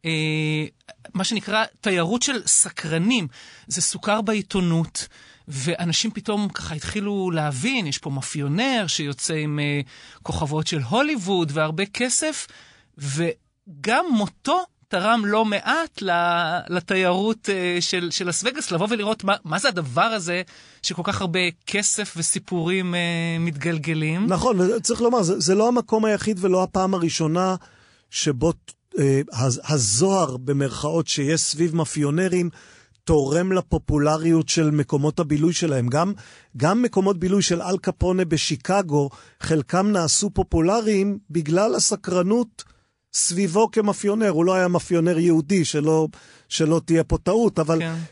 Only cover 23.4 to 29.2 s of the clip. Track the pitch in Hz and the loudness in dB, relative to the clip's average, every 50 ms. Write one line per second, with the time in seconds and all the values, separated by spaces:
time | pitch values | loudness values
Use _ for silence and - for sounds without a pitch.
23.4 | 165 170 160 143 147 170 170 156 147 165 160 156 156 156 160 175 208 165 180 165 | -2 -2 -4 -4 -4 -2 -2 -2 -2 -2 -2 -2 0 -2 0 0 0 0 0 2
24.4 | - 254 226 185 180 185 233 233 - - 233 220 233 233 240 240 190 160 190 214 | 2 2 2 2 2 2 2 0 0 -2 -2 0 2 2 2 2 2 2 0 0
25.4 | 156 156 190 202 214 240 247 254 240 - 220 220 220 220 208 190 - 214 220 180 | 2 2 4 4 4 4 2 0 0 0 0 2 2 2 0 0 0 -2 -2 0
26.4 | 185 190 180 185 185 185 _ 190 190 185 190 180 170 165 - - 165 151 160 175 | 2 2 4 2 2 0 _ 0 0 2 2 0 0 0 0 0 0 0 2 2
27.4 | 185 185 185 180 - - _ _ _ _ _ _ _ _ - - - 156 139 120 | 2 0 0 -2 -6 -16 _ _ _ _ _ _ _ _ -6 -2 -2 0 0 2
28.4 | 127 170 160 - _ - - _ _ _ - - 143 139 135 135 | 2 0 0 -2 _ -20 -20 _ _ _ -2 0 2 4 4 2